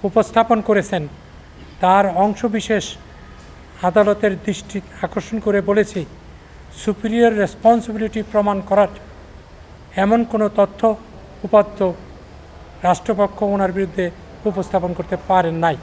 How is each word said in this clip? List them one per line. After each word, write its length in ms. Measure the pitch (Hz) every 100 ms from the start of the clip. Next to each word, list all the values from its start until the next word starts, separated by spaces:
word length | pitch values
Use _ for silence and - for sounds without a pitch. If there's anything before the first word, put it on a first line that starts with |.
উপস্থাপন 540 | 202 226 - 226 226 226
করেছেন 420 | 220 208 - 180 147 - - - - - - -
তার 240 | 180 196 202 175
অংশবিশেষ 640 | 208 202 240 214 - 208 - - - - - - - - - -
আদালতের 500 | 180 196 208 208 214 190 -
দৃষ্টি 320 | 190 - 202 - -
আকর্ষণ 360 | 180 214 - 220
করে 200 | 208 202 196
বলেছি 320 | 208 208 185 147 - - - - - - -
সুপিরিয়র 520 | - 202 220 226 233 214
রেসপন্সিবিলিটি 800 | 190 - 226 233 226 214 220 220 208
প্রমাণ 260 | 214 202 196 196
করার 220 | 202 196 - - - - - - - - - - -
এমন 160 | 196 233 233
কোনো 140 | 220 208 208
তথ্য 220 | 196 - 226 214 - - - -
উপাত্ত 360 | 190 214 202 - 185 170 - - - - - - - -
রাষ্ট্রপক্ষ 540 | 180 170 - 202 196 -
ওনার 320 | 208 202 190 185
বিরুদ্ধে 280 | 190 - 175 - - - 214
উপস্থাপন 460 | 185 185 190 180
করতে 220 | 175 170 180 -
পারেন 280 | 185 170 165
নাই। 140 | 165 139